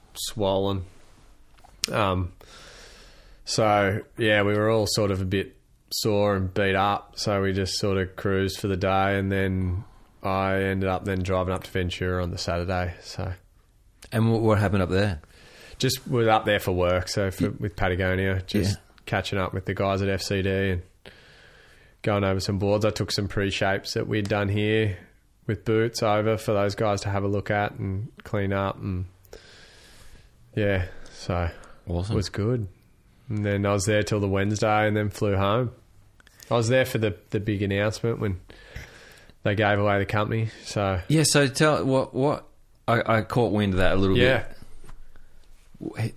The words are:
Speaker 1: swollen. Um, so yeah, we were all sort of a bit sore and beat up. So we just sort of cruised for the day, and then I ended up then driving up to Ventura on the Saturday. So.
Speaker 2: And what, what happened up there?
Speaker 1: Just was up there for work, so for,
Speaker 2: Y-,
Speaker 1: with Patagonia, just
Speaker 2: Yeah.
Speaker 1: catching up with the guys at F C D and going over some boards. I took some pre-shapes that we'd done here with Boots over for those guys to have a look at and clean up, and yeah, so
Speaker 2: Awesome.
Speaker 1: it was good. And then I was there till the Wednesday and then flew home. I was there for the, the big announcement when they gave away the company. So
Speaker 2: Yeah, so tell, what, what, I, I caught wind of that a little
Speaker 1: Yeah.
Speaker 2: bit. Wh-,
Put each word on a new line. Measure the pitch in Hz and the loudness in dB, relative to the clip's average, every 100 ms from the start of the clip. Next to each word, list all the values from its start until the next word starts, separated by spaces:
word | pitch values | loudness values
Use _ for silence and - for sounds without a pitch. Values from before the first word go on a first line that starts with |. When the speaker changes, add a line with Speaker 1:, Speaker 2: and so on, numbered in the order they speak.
| - - | -20 -12
Speaker 1:
swollen. | - - 98 98 98 98 87 - - - - - - - - - - | -10 -2 0 2 0 -2 -6 -16 -20 -20 -20 -20 -20 -20 -20 -10 -4
Um, | 123 98 92 90 - - - - - - - - - - - - | 0 0 0 -4 -8 -20 -20 -20 -20 -20 -20 -20 -20 -20 -18 -6
so | - 110 104 98 107 - - | 0 4 4 4 0 -6 -2
yeah, | 110 104 | 2 4
we | 101 | 4
were | 104 110 | 2 2
all | 113 101 | 2 2
sort | - 101 | 0 0
of | 92 | 0
a | 95 | 0
bit | 98 - - _ _ _ | 0 -2 -8 _ _ _
sore | - 113 101 104 98 | -4 0 2 2 2
and | 92 | 0
beat | 104 98 95 | 0 2 2
up. | 101 101 - - | 2 0 -4 -6
So | 110 98 | -2 0
we | 98 | 0
just | 95 92 - | 0 -2 -2
sort | 104 95 | 0 0
of | 92 - | -2 -4
cruised | 101 95 95 - | -2 0 0 -2
for | 101 | -2
the | 95 | 0
day, | 95 95 98 98 | 2 2 2 2
and | 98 | 0
then | 98 95 92 92 90 - - - _ | 0 0 0 -2 -4 -8 -16 -20 _
I | 98 95 98 95 | -2 0 0 0
ended | 98 95 95 | 0 0 0
up | 92 107 | -2 -2
then | 95 | -2
driving | 90 92 92 | 0 0 0
up | 92 | -4
to | - | -4
Ventura | 95 87 - 90 90 | -4 -4 -2 -2 -2
on | 87 | -2
the | 92 | -4
Saturday. | - 85 87 92 87 - | -4 -4 -2 -2 -4 -6
So. | - - 92 90 _ _ _ _ _ _ - | -12 -8 -8 -8 _ _ _ _ _ _ -6
Speaker 2:
And | 113 113 | 0 2
what, | 113 | 4
what | 110 104 | 4 4
happened | 101 98 | 4 2
up | 87 | 2
there? | 92 104 80 - - - - - - | 2 0 -2 -10 -20 -20 -20 -20 -4
Speaker 1:
Just | 131 - - | -2 -2 -2
was | 127 113 | 2 4
up | 110 | 4
there | - - | 4 2
for | - | 2
work, | 90 90 92 92 | 0 2 2 0
so | - 95 | -2 -2
for, | - 104 | -2 -4
Speaker 2:
Y-, | 107 | -2
Speaker 1:
with | 107 - | -8 -2
Patagonia, | 95 90 92 92 95 92 92 | -2 0 0 0 0 -2 -2
just | 104 98 98 | 0 0 -2
Speaker 2:
Yeah. | - _ - | -8 _ -4
Speaker 1:
catching | 104 - 101 | -4 -2 -2
up | 92 | -2
with | 95 - | -4 -6
the | |
guys | 98 98 98 | -2 0 0
at | 98 | 0
F | 95 | -2
C | - 101 | -2 -2
D | 95 95 98 | 0 0 0
and | 90 - _ - - - - - - - - - _ | -2 -6 _ -20 -20 -20 -20 -20 -20 -20 -20 -20 _
going | - 101 98 | -2 0 2
over | 95 | 0
some | 95 98 | -2 -2
boards. | 101 104 | 0 2
I | 107 | 0
took | - 101 | 0 -2
some | - 98 | -2 -2
pre-shapes | - 98 - 98 101 - | -2 -2 0 -2 -2 -4
that | 113 113 | -6 -2
we'd | 110 101 | -2 0
done | 104 101 | 0 0
here | 104 104 110 107 92 - _ _ _ - | 0 2 2 2 -2 -10 _ _ _ -6
with | 101 | -4
Boots | - 110 117 - | 0 2 2 0
over | 113 104 107 110 | 2 2 2 0
for | - | 0
those | 101 101 101 | 2 0 0
guys | 110 101 | 0 0
to | 104 | -2
have | 98 | -2
a | 101 | 0
look | 101 - | -2 0
at | 104 104 - | 0 -2 -4
and | 101 95 117 - - | -6 -4 -8 -12 -6
clean | 104 98 | -4 0
up, | 98 98 - | 0 -2 -4
and | 101 90 90 - - - - - - - - - - - - _ - - | -4 -4 -6 -12 -20 -20 -20 -20 -20 -20 -20 -20 -20 -20 -20 _ -10 -2
yeah, | 101 95 90 - - | 0 0 -2 -8 -16
so | - - 87 87 - - - - | -12 -4 -2 -2 -6 -16 -18 -6
Speaker 2:
Awesome. | 87 98 | -4 -2
Speaker 1:
it | 107 | -2
was | 92 | -2
good. | - 104 123 95 - _ _ _ _ - | -4 -2 -2 -6 -12 _ _ _ _ -8
And | 107 104 | -4 0
then | 101 101 | 0 2
I | |
was | 101 92 | 2 2
there | 104 | 2
till | 104 107 | 2 0
the | 101 | 0
Wednesday | 98 101 104 110 107 107 | 0 0 0 2 4 2
and | 107 | 0
then | 104 | -2
flew | - 107 98 | -2 0 2
home. | 98 113 123 - _ - - _ - - - | 2 2 -2 -6 _ -20 -20 _ -20 -20 -2
I | 117 | 0
was | 113 | 4
there | 131 127 | 2 2
for | 110 | 0
the, | 110 - - | -2 -2 -6
the | 107 | -4
big | 104 101 | -2 0
announcement | 101 98 104 107 117 - | 0 0 0 0 -4 -2
when | 107 90 - - - - - - - - - - | -2 -4 -8 -20 -20 -18 -18 -20 -20 -20 -20 -6
they | 107 | -2
gave | 101 104 101 | 2 4 4
away | 104 101 | 2 2
the | 98 | 0
company. | 107 107 110 110 - | 0 0 -2 -4 -6
So | - 110 98 92 - | -8 -2 0 0 0
Speaker 2:
Yeah, | 156 | 2
so | 143 147 139 | 4 4 2
tell, | - 156 123 120 | 2 2 2 2
what, | 131 - | 0 0
what, | - 139 - - - - - - | 0 0 -2 -6 -20 -20 -12 0
I, | 117 - 113 | 0 2 0
I | |
caught | 98 123 110 | 2 0 2
wind | 104 101 | 2 2
of | 92 | 4
that | 90 | 4
a | 95 | 4
little | 98 110 | 4 4
Speaker 1:
Yeah. | 123 123 - - - - - - - - - - - - - - | 4 2 -2 -10 -14 -14 -14 -14 -14 -16 -18 -20 -20 -20 -20 -14
Speaker 2:
bit. | - - | -12 -6
Wh-, | 113 | -6